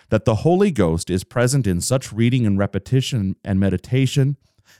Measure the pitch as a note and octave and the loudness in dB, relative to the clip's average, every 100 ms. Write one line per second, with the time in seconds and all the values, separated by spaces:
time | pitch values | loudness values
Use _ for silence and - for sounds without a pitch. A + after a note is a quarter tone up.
0 | _ G#2+ - G#2+ D#3 F#3 G3+ A#2+ E2+ D#2+ | _ -2 0 0 2 2 2 2 0 0
1 | - F2+ - A#2+ B2 C#3 G#2 F2 - C3 | -2 -4 -4 -2 0 2 0 -2 -2 -4
2 | - G2+ A#2 C3 A2 G2 G2 G2 - C3 | -4 -2 0 2 0 0 -2 -4 -2 -2
3 | B2+ A#2+ F#2+ - - G2 G2 F#2 - B2+ | -2 -2 -4 -4 -2 0 0 -2 -2 0
4 | C3 C#3+ C3+ C#3+ _ _ _ _ | 0 0 0 -2 _ _ _ _